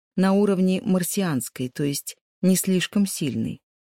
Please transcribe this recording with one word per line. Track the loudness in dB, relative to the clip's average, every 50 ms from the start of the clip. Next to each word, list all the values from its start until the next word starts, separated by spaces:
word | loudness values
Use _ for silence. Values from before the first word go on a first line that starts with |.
| _ _ -2
на | 0 2 4 4
уровне | 4 4 4 2 2 2 2 2 0
марсианской, | 0 0 0 0 0 -2 -2 -2 -2 0 0 -2 -4 -6 -8 -8 -8 -6
то | -4 -4 -4
есть | -2 -4 -4 -8 -12 -16 _ _ _ _ -2
не | 2 2 2
слишком | 2 2 0 0 0 0 0 0 0 0
сильной. | 0 -2 -4 -4 -4 -2 -2 -4 -4 -6 -10 _ _ _ _ _ _